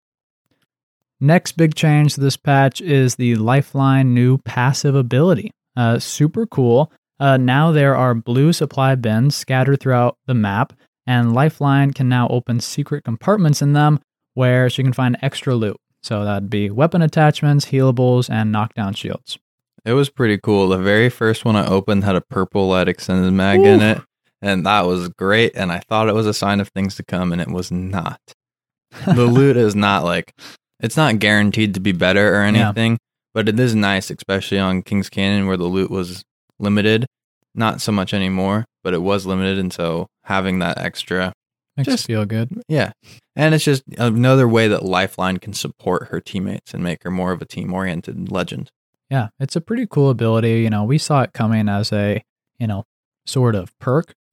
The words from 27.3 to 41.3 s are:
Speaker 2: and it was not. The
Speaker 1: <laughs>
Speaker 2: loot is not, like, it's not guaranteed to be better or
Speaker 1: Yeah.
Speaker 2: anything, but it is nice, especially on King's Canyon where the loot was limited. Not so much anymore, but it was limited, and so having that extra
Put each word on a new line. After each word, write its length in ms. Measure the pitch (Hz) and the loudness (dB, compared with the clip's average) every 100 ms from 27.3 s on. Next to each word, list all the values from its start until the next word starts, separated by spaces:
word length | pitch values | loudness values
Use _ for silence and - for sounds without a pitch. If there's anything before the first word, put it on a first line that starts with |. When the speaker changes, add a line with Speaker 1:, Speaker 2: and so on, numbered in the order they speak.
Speaker 2:
and 100 | 87 | -4
it 60 | 80 | -4
was 220 | 87 87 | -6 -6
not. 500 | 90 92 95 82 - _ - _ _ _ _ _ - | -8 -6 -6 -6 -10 _ -20 _ _ _ _ _ -8
The 220 | 196 127 120 | 0 2 4
Speaker 1:
<laughs> 0 | |
Speaker 2:
loot 320 | 123 139 120 | 6 4 4
is 160 | 110 | 2
not, 300 | 104 104 98 | 2 2 0
like, 280 | 85 87 - _ - - _ _ | 0 -4 -6 _ -20 -20 _ _
it's 160 | 117 - | -4 0
not 220 | 151 107 | 2 2
guaranteed 560 | 104 104 104 110 107 | 2 2 2 0 0
to 60 | 95 | 0
be 120 | 101 | -2
better 420 | 87 90 98 104 | 0 2 2 2
or 120 | 101 101 | 2 2
Speaker 1:
Yeah. 200 | 107 110 | 2 2
Speaker 2:
anything, 300 | 107 113 117 _ _ _ | 0 0 -2 _ _ _
but 140 | 110 110 | -4 -2
it 120 | 110 | 0
is 140 | 127 | 2
nice, 360 | 110 101 95 - | 2 0 -2 -4
especially 480 | - - 98 - 98 | -10 -6 -6 -2 -2
on 240 | 95 92 | 0 -2
King's 280 | - 101 92 | -2 -4 -4
Canyon 360 | - 98 101 98 | -4 -2 0 -2
where 100 | 92 | -2
the 60 | |
loot 260 | 87 95 95 | -2 -2 -2
was 340 | 95 87 90 - _ _ - | -4 -8 -10 -20 _ _ -6
limited. 480 | 101 104 104 110 123 _ _ _ _ | -2 0 2 0 -2 _ _ _ _
Not 260 | 113 110 - | -6 -4 -4
so 100 | - | -4
much 220 | 104 92 | -2 -2
anymore, 500 | 104 95 95 98 104 113 _ | -4 -2 -2 -2 -2 -4 _
but 100 | 92 | -6
it 80 | 87 | -4
was 240 | 92 101 92 | -2 -2 -2
limited, 320 | 95 95 98 | -2 -2 -2
and 140 | 92 | -4
so 340 | - 85 82 95 _ | -4 -6 -6 -8 _
having 340 | - 98 95 92 | -6 -4 -2 -4
that 180 | 87 87 | -4 -6
extra 540 | 87 - - 90 92 | -8 -10 -6 -4 -6